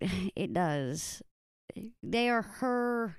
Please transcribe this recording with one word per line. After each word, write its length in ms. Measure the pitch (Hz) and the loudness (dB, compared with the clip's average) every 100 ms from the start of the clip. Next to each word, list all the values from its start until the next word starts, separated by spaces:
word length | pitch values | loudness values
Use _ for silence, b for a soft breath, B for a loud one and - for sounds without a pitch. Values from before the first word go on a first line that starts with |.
<laughs> 340 | 180 185 185 - | 0 0 0 -2
it 160 | 147 | 0
does. 680 | 180 170 143 131 156 - - - _ _ _ - - 214 - | 2 2 2 0 -4 -6 -8 -16 _ _ _ -16 -12 -14 -10
They 240 | 233 233 240 | -2 2 4
are 140 | 233 | 2
her 760 | - - 254 247 240 240 226 | 0 -2 0 2 2 0 -2